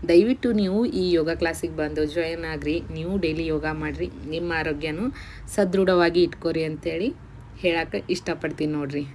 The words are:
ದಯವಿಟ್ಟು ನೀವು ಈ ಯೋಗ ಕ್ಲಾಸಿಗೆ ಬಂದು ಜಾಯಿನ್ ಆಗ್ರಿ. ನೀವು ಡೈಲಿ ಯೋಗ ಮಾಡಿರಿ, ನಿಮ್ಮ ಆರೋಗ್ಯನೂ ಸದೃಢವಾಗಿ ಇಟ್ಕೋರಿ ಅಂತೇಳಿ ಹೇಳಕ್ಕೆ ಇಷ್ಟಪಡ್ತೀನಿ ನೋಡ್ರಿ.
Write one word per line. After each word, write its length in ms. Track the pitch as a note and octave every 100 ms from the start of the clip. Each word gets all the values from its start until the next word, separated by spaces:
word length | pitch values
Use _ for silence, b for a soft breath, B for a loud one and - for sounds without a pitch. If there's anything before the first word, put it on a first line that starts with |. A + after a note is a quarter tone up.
| E3+
ದಯವಿಟ್ಟು 440 | E3+ G#3+ C4+ A#3+
ನೀವು 340 | G#3+ F#3+ G3 A#3+
ಈ 260 | - F3+
ಯೋಗ 180 | F3 D#3
ಕ್ಲಾಸಿಗೆ 440 | E3 E3+ E3 E3+
ಬಂದು 320 | D#3 D3+ D3+ D3+
ಜಾಯಿನ್ 400 | D#3 E3 E3 E3
ಆಗ್ರಿ. 360 | D#3 D3 D#3+ -
ನೀವು 240 | D#3+ E3 F#3+
ಡೈಲಿ 300 | E3+ D#3 E3
ಯೋಗ 180 | D#3 D#3
ಮಾಡಿರಿ, 380 | D#3 D3+ C#3+ F3+ - C#3+
ನಿಮ್ಮ 240 | D#3+ E3+ E3
ಆರೋಗ್ಯನೂ 440 | D#3 D3 D#3 D#3 A#3+ D4+ B B B
ಸದೃಢವಾಗಿ 760 | - G3 F#3+ F#3 F3+ E3+ E3+
ಇಟ್ಕೋರಿ 400 | E3+ - E3+ D#3+
ಅಂತೇಳಿ 500 | D#3+ D#3 E3+ E3 G#3+ E4+ - - - -
ಹೇಳಕ್ಕೆ 460 | F3+ E3 E3 - -
ಇಷ್ಟಪಡ್ತೀನಿ 640 | - - D#3+ D#3+ D3+ D3+
ನೋಡ್ರಿ. 280 | D3+ C#3+ C#3+ C#3